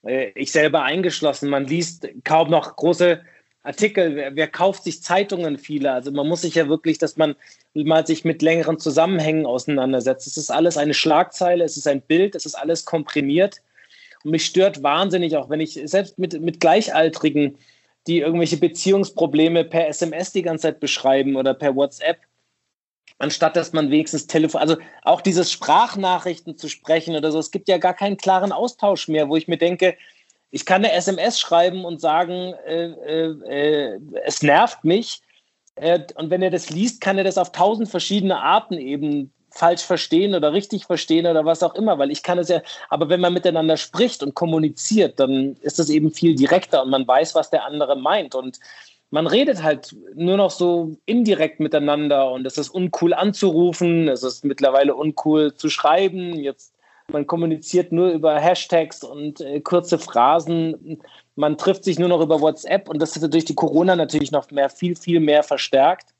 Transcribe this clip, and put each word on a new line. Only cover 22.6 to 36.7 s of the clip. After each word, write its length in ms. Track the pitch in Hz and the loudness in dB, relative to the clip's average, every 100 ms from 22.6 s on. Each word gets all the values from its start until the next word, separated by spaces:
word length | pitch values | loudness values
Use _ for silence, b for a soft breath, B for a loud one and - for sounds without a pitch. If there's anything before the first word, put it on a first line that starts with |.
| _ _ _ _ _ _ | _ _ _ _ _ _
anstatt 360 | 143 - 160 | -6 0 0
dass 200 | 175 165 | 0 -2
man 160 | 165 147 | -2 2
wenigstens 360 | 151 156 151 - | 2 0 -6 -2
Telefon-, 340 | 160 156 156 | 0 0 0
also 160 | 156 160 B B | 0 -2 B B
auch 180 | - 175 | 0 2
dieses 320 | 196 175 170 | 2 0 -2
Sprachnachrichten 1040 | - - 165 233 202 190 180 185 160 - 151 | -4 2 4 4 0 -2 -2 -2 -8 -12 -14
zu 120 | 156 | -12
sprechen 480 | - - 160 160 160 | -14 0 0 0 -2
oder 140 | 156 | -2
so, 80 | 156 | -2
es 120 | 156 | -4
gibt 180 | 196 - | -6 0
ja 80 | 180 | 2
gar 160 | 180 | 2
keinen 220 | 175 202 196 | 0 -4 -2
klaren 340 | 190 185 196 | 2 2 2
Austausch 580 | 165 214 - 208 185 - | -2 -4 0 0 0 0
mehr, 200 | 156 147 | 0 2
wo 80 | 160 | 0
ich 100 | 156 | 0
mir 120 | 165 | 0
denke, 360 | 170 180 185 170 b b b b _ | 0 2 0 0 b b b b _
ich 140 | 143 | -10
kann 200 | - 190 | 0 2
eine 100 | 214 | 2
S 120 | 170 180 | 0 -2
M 120 | 190 | -2
S 200 | 196 226 | -2 -2
schreiben 460 | - 170 175 185 | 0 2 2 0
und 160 | 175 165 | -10 -4
sagen, 540 | 160 156 175 180 180 175 - | -2 0 -2 -4 -8 -10 -6
äh, 200 | 165 170 | -6 -6
äh, 1080 | 147 147 160 160 151 107 139 147 151 135 | -10 -6 -4 -4 -6 -8 -2 0 0 -2
äh, 60 | 98 101 - | -8 -10 -6
„Es 180 | - - | -6 0
nervt 420 | 147 147 233 - | 4 4 4 0
mich.“ 360 | 160 190 233 - _ _ _ _ _ - | 0 0 -2 -12 _ _ _ _ _ -6
Äh, 240 | 156 175 139 | 0 0 -2
und 160 | - 160 | -10 -4
wenn 120 | 180 | 0
er 80 | 185 | 0
das 200 | 175 - | -2 -6